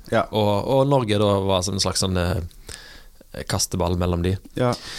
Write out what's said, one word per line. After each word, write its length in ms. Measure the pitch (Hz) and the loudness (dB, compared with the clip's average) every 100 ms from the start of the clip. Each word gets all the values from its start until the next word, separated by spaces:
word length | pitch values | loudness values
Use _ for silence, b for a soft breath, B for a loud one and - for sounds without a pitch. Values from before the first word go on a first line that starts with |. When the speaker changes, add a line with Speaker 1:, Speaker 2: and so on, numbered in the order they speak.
| - | -2
Speaker 1:
Ja. 160 | 110 98 | 0 0
Speaker 2:
Og, 360 | 107 104 101 - | 0 0 0 0
og 220 | 135 139 | 2 4
Norge 280 | 143 110 104 | 2 2 2
da 120 | 104 98 | 4 4
var 220 | 98 95 | 2 0
som 120 | 92 98 | 0 -2
en 20 | |
slags 220 | 95 92 | -2 0
sånn, 160 | 95 92 | 0 0
eh, 220 | 87 - 85 - B B B B B - - - - | 0 -2 -4 -12 B B B B B -20 -16 -12 -4
kasteball 480 | 95 - 92 85 87 | -2 -2 -2 0 0
mellom 280 | 90 87 | 0 0
de. 80 | 87 95 - - | 0 -2 -6 -2
Speaker 1:
Ja. 140 | 123 117 B | -2 -2 B